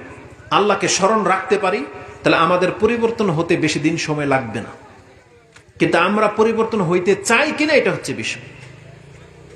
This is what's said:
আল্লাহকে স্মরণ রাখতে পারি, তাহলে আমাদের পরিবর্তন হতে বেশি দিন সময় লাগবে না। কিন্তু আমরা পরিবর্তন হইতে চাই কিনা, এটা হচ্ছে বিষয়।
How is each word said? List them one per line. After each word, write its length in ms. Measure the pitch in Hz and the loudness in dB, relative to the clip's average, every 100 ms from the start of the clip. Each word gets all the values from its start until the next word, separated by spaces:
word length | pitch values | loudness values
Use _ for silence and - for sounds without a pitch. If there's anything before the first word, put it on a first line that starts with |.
| - - - - - | -10 -20 -20 -18 0
আল্লাহকে 380 | 156 208 202 175 | 2 2 0 0
স্মরণ 360 | - 196 220 | 0 2 2
রাখতে 340 | 185 185 - 202 | 2 0 0 0
পারি, 260 | 185 165 143 - - - | 0 -2 -6 -12 -18 -4
তাহলে 140 | 151 160 | 0 2
আমাদের 340 | 165 180 180 175 | 4 4 0 0
পরিবর্তন 500 | 220 233 226 233 202 | 0 0 -2 0 0
হতে 260 | 156 165 156 | 0 0 0
বেশি 220 | 151 156 | 0 0
দিন 180 | 151 165 | -2 -2
সময় 300 | - 147 143 | -4 -4 0
লাগবে 340 | 131 117 110 | 0 -2 -8
না। 80 | - - - - - - _ - _ - - - | -10 -16 -20 -20 -20 -20 _ -20 _ -20 -16 -2
কিন্তু 200 | 156 170 | 0 2
আমরা 300 | 180 214 208 | 2 2 0
পরিবর্তন 520 | 214 220 226 226 214 | 2 2 2 -2 0
হইতে 340 | 165 180 180 | 0 0 2
চাই 380 | 190 - 233 302 - | 0 2 2 2 0
কিনা, 140 | 302 | 2
এটা 200 | 269 226 | 2 2
হচ্ছে 220 | - - | -2 -6
বিষয়। 280 | 110 110 - - - - - - - - - - - - | -8 -8 -10 -14 -20 -20 -20 -20 -20 -20 -20 -20 -20 -20